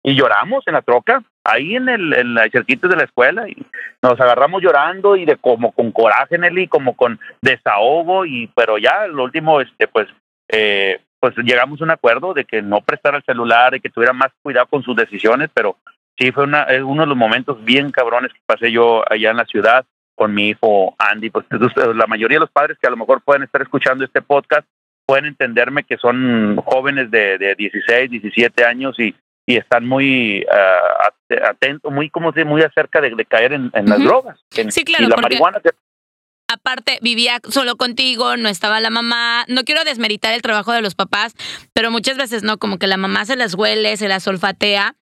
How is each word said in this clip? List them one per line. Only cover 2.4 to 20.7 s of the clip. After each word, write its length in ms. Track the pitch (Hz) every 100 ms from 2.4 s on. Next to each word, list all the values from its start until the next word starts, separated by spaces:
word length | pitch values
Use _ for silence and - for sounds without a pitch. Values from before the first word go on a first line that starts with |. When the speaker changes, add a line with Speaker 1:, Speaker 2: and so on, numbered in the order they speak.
| 110
Speaker 1:
cerquita 360 | 127 - 135 180
de 80 |
la 80 | 180
escuela, 460 | 143 - 127 180 214
y 80 | - - - - _
nos 180 | 127 120
agarramos 420 | 127 123 139 185
llorando 540 | 180 143 156 185 196 196
y 80 |
de 120 | 165 139
como 360 | - 117 117
con 180 | - 120
coraje, 480 | - 113 107 135 170
Nelly, 300 | 175 175 180
como 260 | 151 131
con 240 | 120 123 110 - -
desahogo, 800 | 131 127 - 104 113 156 165 185
y, 220 | 185 127 113
pero 240 | - 113 107
ya, 300 | 110 175 208
lo 160 | 147
último, 360 | 127 156 156 151
este, 280 | 135 _ -
pues, 180 | 113 104 _ _ _ _
eh, 500 | 110 107 101 98 90 _ _
pues 160 | 127 113
llegamos 420 | 120 123 131 147
a 40 |
un 60 | 160
acuerdo 420 | 165 170 - 180
de 120 | 165
que 180 | - 110
no 180 | 104 104
prestara 360 | - 147 147 143
el 80 |
celular 500 | 139 123 117 117 127
y 60 | 131
que 100 | -
tuviera 220 | - 120
más 180 | 127 131 _
cuidado 280 | - 123 123
con 160 | 151
sus 100 | 123
decisiones, 560 | 117 113 101 107 120 156
pero 240 | - 104 - - _ _ -
sí 140 | 127
fue 140 | 127
una, 180 | 143 147
es 200 | 147 131
uno 200 | 135 139
de 60 | 156
los 80 | 135
momentos 460 | 113 117 127 120
bien 260 | 110 131 143
cabrones 420 | 135 120 117 127
que 80 | _ _
pasé 240 | 110 117
yo 320 | 117 117 113 -
allá 220 | 110 107
en 40 | 113
la 100 | 113
ciudad 380 | 107 101 123 127 _ _
con 180 | _ 110
mi 180 | 104 104
hijo 440 | 107 113